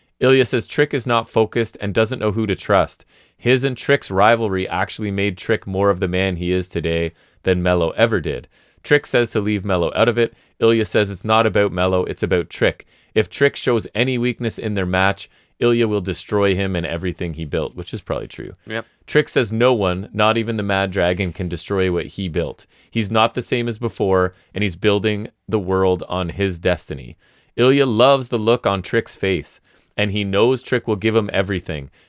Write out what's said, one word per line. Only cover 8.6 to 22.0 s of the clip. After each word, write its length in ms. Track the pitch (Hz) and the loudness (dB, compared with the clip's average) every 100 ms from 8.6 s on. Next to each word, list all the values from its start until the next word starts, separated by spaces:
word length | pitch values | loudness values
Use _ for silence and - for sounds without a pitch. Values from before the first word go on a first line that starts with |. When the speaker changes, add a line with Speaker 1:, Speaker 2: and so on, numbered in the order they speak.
| _ _ | _ _
Speaker 1:
Trick 220 | - 147 - | 0 0 2
says 260 | 123 117 | 0 0
to 100 | 113 | -2
leave 240 | 101 104 101 | -2 -2 0
Melo 260 | 90 82 - | 0 0 2
out 120 | 113 | 2
of 100 | 113 | 2
it. 160 | 117 - _ _ | -2 -4 _ _
Ilya 260 | 113 117 107 | 2 2 0
says 260 | 113 101 | 0 0
it's 140 | 95 107 | -4 0
not 200 | 110 113 | 2 4
about 260 | 104 101 | 2 0
Melo, 300 | 90 92 92 - | 2 0 0 -2
it's 180 | 90 | -4
about 260 | 87 90 80 | -2 -2 -2
Trick. 380 | - 104 - - _ _ | 0 0 -2 -12 _ _
If 160 | 107 107 | -2 -2
Trick 260 | - 139 - | 0 0 0
shows 300 | - 117 90 | 0 -2 -2
any 240 | 104 127 123 | -4 -2 0
weakness 400 | 123 117 117 - | -2 -2 -6 -6
in 160 | 107 101 | -4 -4
their 100 | 90 | 0
match, 440 | 92 95 101 - _ _ _ | 2 0 0 -8 _ _ _
Ilya 280 | 120 120 113 | 2 2 2
will 140 | 104 | 0
destroy 520 | 92 87 - 104 101 92 | -2 -6 -2 2 2 2
him 200 | 98 90 | 0 -2
and 100 | 80 | -4
everything 480 | 82 90 82 87 | -4 -6 -4 -6
he 120 | 78 78 | -6 -4
built, 300 | 80 71 - | -4 -4 -8
which 180 | 87 | -12
is 80 | - | -12
probably 260 | - 67 55 | -6 -6 -6
true. 260 | - 52 - - | -12 -14 -14 -10
Speaker 2:
Yep. 180 | 113 - _ - | -10 -10 _ -2
Speaker 1:
Trick 200 | 151 151 | -2 0
says 220 | 147 110 | 0 0
no 220 | 113 123 | 2 2
one, 360 | 120 95 90 101 | 4 2 -2 -4
not 240 | 107 107 113 | 0 2 2
even 200 | 110 110 | -2 -4
the 60 | |
Mad 280 | 101 98 95 | 0 0 0
Dragon, 420 | 92 87 90 92 | 0 0 0 -2
can 140 | - 90 | -4 -6
destroy 440 | 82 - 98 92 | -6 -4 -2 0
what 140 | 87 | -2